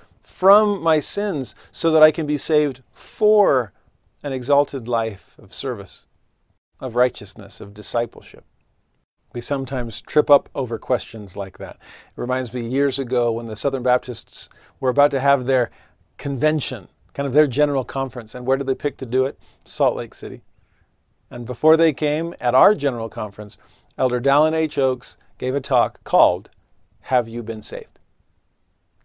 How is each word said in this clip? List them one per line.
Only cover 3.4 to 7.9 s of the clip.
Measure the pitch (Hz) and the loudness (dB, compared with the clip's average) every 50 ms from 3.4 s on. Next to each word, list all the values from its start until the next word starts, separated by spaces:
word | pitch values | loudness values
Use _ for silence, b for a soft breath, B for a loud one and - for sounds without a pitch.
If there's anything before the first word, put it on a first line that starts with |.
| 202 175 143 131 117 95 _ _ _ _ _ _ _ _ _ _ | 4 4 4 2 0 -2 _ _ _ _ _ _ _ _ _ _
an | - 147 135 | -8 -6 -6
exalted | 131 123 123 143 139 143 - - 135 117 | -4 0 2 2 2 2 2 -2 -8 -6
life | 117 120 113 113 113 101 92 _ _ _ - | -2 -2 -2 -2 -2 -6 -10 _ _ _ -20
of | - 101 - | -20 -16 -12
service, | - - 135 123 104 98 - - - _ _ _ _ _ _ _ _ _ _ _ _ _ _ _ - | -8 -8 -6 -6 -8 -10 -14 -18 -20 _ _ _ _ _ _ _ _ _ _ _ _ _ _ _ -12
of | 135 127 110 | -10 -2 2
righteousness, | 120 123 127 - - 110 98 - - 101 95 - - | 2 2 2 0 -4 -14 -16 -14 -16 -16 -16 -14 -14
of | 107 101 101 | -14 -14 -14
discipleship. | 104 107 - | -14 -10 -4